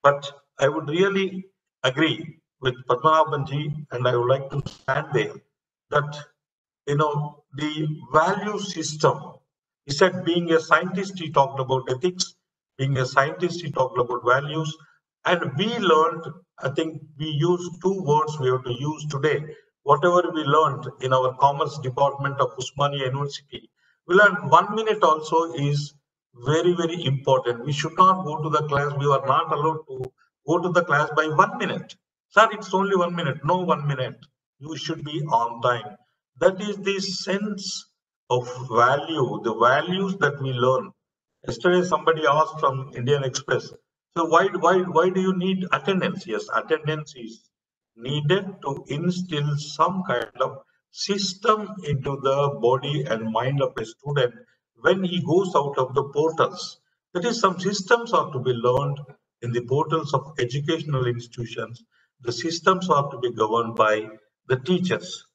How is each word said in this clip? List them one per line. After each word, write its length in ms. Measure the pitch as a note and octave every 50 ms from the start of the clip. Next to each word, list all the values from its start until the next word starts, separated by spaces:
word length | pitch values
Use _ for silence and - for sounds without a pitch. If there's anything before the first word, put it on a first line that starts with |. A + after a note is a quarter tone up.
| -
But 280 | C#3+ C#3+ C#3+ - - - - _ _ _
I 120 | - - F3
would 180 | D3+ D#3 C#3+
really 600 | C#3+ D#3 F3 G3 G3+ G3 G3 G3 F#3 F#3+ F#3+ - _ _ _ _ _ _ _ -
agree 560 | C3 C3 C#3 D#3+ D3+ A#2+ - - - - _ _ _ _ _
with 140 | C3 C3 B2 B2+ -
Padmanabhan 600 | - B2 - - D#3 D#3 D#3+ D#3+ D#3 D3 C#3+ C3+
ji, 260 | - C3+ C#3+ D3+ D3 - - - _
and 160 | B2 B2 B2+
I 80 | B2 A#2+
would 140 | A#2+ A#2+ B2
like 200 | C3+ C#3+ - -
to 120 | - C#3+ - -
stand 360 | - - _ - C3 D3 D3+ - C#3
there, 200 | A#2 G#2 - - - _ _ _ _ _ _ _ _ _ _
that, 260 | C#3+ D3 D3 D3 D3+ D3+ - _ _ _ _ _ _ _ _ _ _ _ _
you 80 | C#3+ D3
know, 480 | C#3+ D#3 D3+ D3 D3 D3 C#3+ - _ _ _ -
the 340 | C3+ D3+ D3+ D3+ D#3 D#3 D3+ D#3 - - -
value 480 | - D#3 E3 F#3 G3+ F#3+ G3+ G#3 G#3 F#3
system, 600 | - - - D#3+ D3+ - D3+ - - C3+ - - - - - - _ _ _ _ _ _ _ _ _
he 80 | C#3+ C#3
said 320 | - G3 F3+ - - -
being 260 | D#3+ E3+ F3 E3+ E3
a 80 | E3 D#3+
scientist, 600 | D#3 - D#3 D#3+ F3+ F#3 F#3 F#3 F#3+ G3 - -
he 120 | E3 D#3
talked 280 | - C#3+ C3+ C#3 C3+ C3
about 240 | C3 B2+ C3 C3 B2+ -
ethics, 460 | B2+ B2 - F3+ F3+ F#3 - - _ _ _ _ _ _ _ _ _
being 200 | - C3 C3+ C3+
a 80 | B2+ C3
scientist, 560 | B2 - C#3 C#3 D3+ F3 F3 F3+ F3 F3 -
he 100 | E3 C#3+
talked 280 | - - - - - B2+
about 260 | B2 A#2+ B2 A#2+ A#2
values, 500 | A#2+ B2 C3+ D3 D3 D3+ D#3+ D#3+ D3+ D#3 _ - _ _ _ _ _ _ _ _
and 260 | D#3+ F3+ E3+ E3 C#3 B2
we 200 | C#3+ G3+ A3+ A#3+
learned, 480 | A#3 G3+ F3 D#3 D#3 D#3+ E3 E3 E3 E3 - - - _ _ _
I 120 | - - C3
think 340 | B2+ - D#3+ D#3+ D#3+ D3+ - - - -
we 80 | D#3
use 420 | D#3 D3+ C#3+ D#3 F3 F3+ F3 F3+ F3 - - -
two 180 | F#3+ G3 F#3+
words 380 | - C#3+ D3 D3+ D3+ D3+ D3+ D3
we 80 | C3
have 160 | B2+ B2+ B2+ -
to 100 | B2+ A#2+
use 320 | A#2+ C#3 D3+ D#3 D#3 D3+
today. 400 | D3+ C#3 - C#3+ D#3 C3+ A2 - - - - _ _ _ _ _
Whatever 480 | C#3+ D3 D3+ E3+ F3 F3 F3+ E3+ D#3+ E3
we 80 | D#3
learned 460 | D3 C#3 C#3+ D#3 D#3+ D3 C3+ A#2+ B2 B2+ - -
in 120 | C3 B2+ C3+
our 220 | C3 B2+ B2+ -
commerce 420 | - - C#3 C#3+ D3 D#3+ C#3 -
department 640 | - B2 C3 B2 - C#3 C#3 C#3 C3+ C#3 C#3 C3+ C#3
of 160 | C3 B2 -
Osmania 480 | - - - _ C#3 C#3+ C#3+ C#3+ C#3 C3+
University, 640 | B2 C3 C#3 C#3+ C#3+ - - _ _ B2 A2+ - _ _ _ _ _ _ _ _
we 80 | - F3
learned 340 | G3 G#3 G3+ F#3 F3 - C3+
one 240 | D#3 E3+ F#3+ G#3 G#3+
minute 300 | A3 A3 A3 G#3 - F#3+
also 500 | D#3+ D#3 D#3 D#3 - E3 D#3+ E3 E3 E3
is 400 | D3+ C#3+ C#3+ C#3+ D3 D3 - _ _ _ _ _ _ _ _ _
very, 400 | A#2+ A#2+ C3 D#3 E3 F3 F3+ F3
very 320 | E3+ E3 D#3+ E3+ E3+ D#3+
important. 580 | C3+ C#3 C3 - D3+ C3+ B2+ - B2 A#2+ A#2 B2
We 80 | D3
should 240 | C#3+ D3 - D#3+ -
not 300 | - F#3 F#3 F#3+ F#3 F3+
go 160 | D3 D#3 D#3+
to 80 | D3+ D#3
the 180 | C#3+ D3+ C#3+
class. 240 | D3 C#3 C#3 C#3 D3 C3
We 80 | C#3 C#3+
are 200 | C#3+ C#3 C3+ -
not 240 | C3+ C#3 D#3 E3 D#3
allowed 340 | D#3 D3 D3 D#3 D#3+ D#3 - -
to 220 | C3 B2+ B2+ B2+ _ _ _ _ _ _ _
go 120 | - E3 F3
to 100 | E3+ -
the 140 | D#3 F3 F3
class 280 | - D3 D3 D3+ D3+ D3
by 120 | D#3 D#3
one 320 | D#3 D3+ C#3+ G3 G#3 - -
minute. 360 | G#3 D3 A2 - - - - _ _ _ _ _ _ _
"Sir, 200 | _ G3+ A3 A3
it's 220 | G#3+ - - - -
only 220 | F#3+ G3 G3 G3
one 200 | F3+ F3 E3+ F3
minute." 300 | F3 E3+ C#3 B2+ - -
No, 120 | D3+ F3+
one 300 | F#3 F3+ E3+ D#3 C#3+ D3
minute. 300 | D3 C#3+ B2+ B2+ A2+ - - - _ _ _ _ _ _ _
You 160 | C3+ D#3 D#3+
should 280 | C#3 - - D#3+ C#3+ C#3
be 180 | D3+ D3+ E3+
on 400 | D3 - - A2+ A#2 A#2 A#2+ A#2+
time. 360 | B2+ B2 A#2+ A#2 A2 - - _ _ _ _ _ _ _ _ B2+
That 200 | D#3+ F#3 F#3+ F#3+
is 160 | G#3 G#3 G3+
the 220 | G3 - G3 G3 F#3+
sense 880 | - - - - - F#3+ F#3+ G3+ G#3+ G#3+ G3+ - - - - - - _ _ _ _ _ _ _ _ _
of 160 | B2 B2 B2 - - B2+ B2 A2
value, 720 | A2+ A#2 A#2+ B2+ C#3 D3+ - E3+ D#3+ D3+ C3 G#2+ G#2 G#2 -
the 120 | A2+ G#2+
values 600 | - A#2 B2 C3+ D3 D#3+ F3+ F3+ F#3+ G3 F#3+ F#3
that 240 | - D3+ C#3+ B2+ -
we 100 | C3 C3
learn. 400 | B2+ B2 A#2+ B2+ C3 B2+ G#2+ F#2+ _ _ _ _ _ _ _ _ _ _ -
Yesterday, 360 | - - - - F3+ F3+ F3+ F3
somebody 420 | - D#3 D3 - D#3+ D#3+ D#3 D#3
asked 340 | C#3+ C#3 D#3 D#3 D#3 - D3+
from 320 | D#3 C#3 C3 C3 C3 - -
Indian 280 | - A#2+ B2+ D3 C#3 C3+
Express, 480 | C3 - - - - B2+ A2+ - - - - _ _ _ _ _ _ _
"So 80 | E3 E3
why, 220 | D#3+ D#3 E3+ F#3+
why, 320 | G3 F3+ E3+ D#3 E3+ F#3+ F#3
why 300 | F3+ - C3+ D#3 F3 F#3
do 120 | F#3 F#3+
you 160 | F#3 F#3+ F#3
need 300 | F3+ F3+ F#3+ F#3+ F#3 - -
attendance?" 540 | - D3 - G3+ G3 F3+ C#3 - - - -
Yes, 220 | - G#2+ G#2 - - -
attendance 580 | A2 G#2+ - D#3+ D3+ D3+ D3 D#3 D3+ D3+ - -
is 340 | B2+ A2+ G#2+ - - _ _ _ _ _ _ _ _ _ _ _
needed 480 | A2+ A#2 C3+ D3 D3+ D3 D3 F#3 G3+ G3 G3+ - -
to 220 | - C#3+ C#3 - -
instill 680 | - C#3 D3+ F3 F3+ F3+ F#3 - - D#3 D3 D3 D3 D3
some 460 | C#3+ - - - - D#3+ F3 F#3+ F#3+ F#3
kind 360 | - B2 A#2+ A2+ - _ -
of 160 | C3 C3 - - - _ _ _ _ _
system 800 | _ - - - G3+ G3 - - - - - A#3 A3 G#3+ G#3 F#3+ - F#3 -
into 340 | D3 C#3 B2+ - C#3+ C#3 - B2
the 360 | C3+ C3+ C#3+ C#3+ C#3 - -
body 440 | A2+ A#2+ C3 B2+ C3 C#3+ D3 C#3 - -
and 220 | A2+ A2 A2+ A2+
mind 300 | A2 A2+ A#2+ C3 C#3+ C#3
of 100 | C3+ B2+ -
a 80 | - A2
student 480 | - - _ - C#3+ C#3+ C#3+ B2 B2 - - - _ _ _ _ _ _ _
when 200 | A#2+ D#3+ F#3+ F#3+
he 220 | F#3+ F3 F3+ F3 C3
goes 300 | B2 D#3 F#3+ G3 F3+ F3
out 220 | D3 C#3+ C#3+ C#3
of 160 | C3+ C3 B2+ B2+
the 100 | C#3+ C#3
portals. 800 | C#3+ - C#3+ D#3 D#3+ D#3 - B2 - - - - - - _ _ _ _ _ _ _ _
That 100 | F3 E3+
is, 160 | A#3+ A3+ -
some 180 | - F#3+ F3+
systems 540 | F3+ F#3 G3 G#3 G3 F#3+ - A#3+ A#3 A#3 -
are 220 | F3+ D#3+ C#3+ - -
to 60 | B2+
be 120 | A#2 B2+
learned 480 | B2 A#2 A#2 B2 B2 C3+ C#3+ C#3+ - C#3+ - - - _ _ _ _ _
in 120 | - A#2+ A#2
the 80 | A#2+
portals 520 | A#2+ A#2+ C3 D3 E3 - E3 D#3+ D3 C#3+ -
of 200 | C3 - - - -
educational 680 | B2 A#2+ B2+ C#3+ C#3+ D#3+ D#3+ D#3+ D#3 D3+ C#3 C3 B2
institutions. 760 | B2 B2 A#2 A#2 - - - A#2 - - - A2+ A2 A#2 - _ _ _ _ _ _ _ _
The 140 | B2+ B2 A#2+
systems 560 | - - E3 E3+ - - G3+ F#3 F3+ F3+ F3+
are 200 | D#3 C#3+ C3+ -
to 80 | C3+ B2
be 120 | B2 A#2+
governed 440 | A2+ - A2 G#2+ A2+ A#2 A#2 A2+ A2+
by 340 | A2 A2 G#2+ G#2+ A2 G#2+ - - - _ _ _ _ _
the 100 | - C3
teachers. 680 | B2+ - F3+ F#3 F3 F3+ F#3 A2+ G2+ - - - - - _